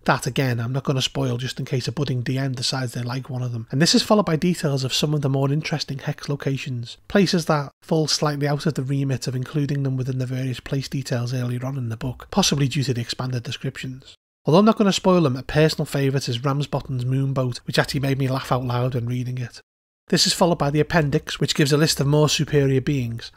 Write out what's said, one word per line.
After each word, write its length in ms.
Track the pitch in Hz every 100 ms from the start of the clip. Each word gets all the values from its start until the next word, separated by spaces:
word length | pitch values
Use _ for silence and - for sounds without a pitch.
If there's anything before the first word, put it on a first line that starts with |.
that, 240 | - 139 -
again, 320 | 123 131 120
I'm 140 | 120
not 100 | 135
gonna 180 | - 131
spoil 360 | - - 135 120
just 200 | 127 -
in 80 | 131
case 220 | 135 -
a 60 |
budding 280 | 117 143 127
D 160 | 120 131
M 140 | 135
decides 400 | 127 - 135 127
they 100 | 123
like 280 | 123 127 127
one 120 | 127
of 120 | 123
them. 120 | 120 113
And 100 | 135
this 140 | 165 240
is 80 |
followed 220 | - 214 190
by 100 | 160
details 480 | 175 175 156 139
of 100 | 131
some 200 | - 156
of 80 | 151
the 80 | 139
more 240 | 135 135
interesting 460 | 147 151 147 - 139
hex 280 | - 147 -
locations, 680 | 143 - 139 - 123 117 - -
places 380 | 208 185 180 156
that 260 | 156 135 -
fall 260 | - 165 156
slightly 420 | - 151 147 143
out 160 | 147 160
of 80 |
the 100 | 139
remit 420 | 131 139 139 131 -
of 120 | 127
including 460 | 127 156 143 143
them 120 | 135 131
within 220 | 127 127
the 80 | 127
various 340 | 127 131 120
place 300 | - 139 131
details 440 | 143 127 127 120
earlier 320 | 127 123 123 127
on 120 | 139
in 100 | 120
the 80 | 113
book, 320 | 131 120 -
possibly 380 | - 185 147 139
due 160 | 147
to 100 | 131
the 60 | 120
expanded 440 | 117 - 131 127
descriptions. 760 | 117 120 135 - 135 131 - - _ _
Although 140 | - 160
I'm 80 | 214
not 120 | 214
gonna 140 | 202
spoil 300 | 175 196 180
them, 140 | 156 127
a 80 |
personal 420 | - 147 156 - 151
favourite 420 | 147 139 135 131
is 160 | 117
Ramsbottom's 600 | 139 139 143 139 - 131 123
Moonboat, 540 | 131 135 135 127 120
which 180 | - -
actually 220 | 143 143
made 180 | 139 135
me 100 | 135
laugh 240 | 131 -
out 140 | 131 127
loud 300 | 123 127 127
when 100 | 117
reading 320 | 127 123 127
it. 240 | 120 - - _ _ _ -
This 180 | 185 -
is 80 |
followed 240 | - 180 170
by 140 | 143
the 80 | 147
appendix, 600 | 147 175 147 147 - -
which 140 | 156
gives 180 | - 147
a 60 | 147
list 220 | 160 -
of 80 | 139
more 200 | 147 151
superior 540 | - 143 147 135 135
beings, 500 | 127 143 120 117 -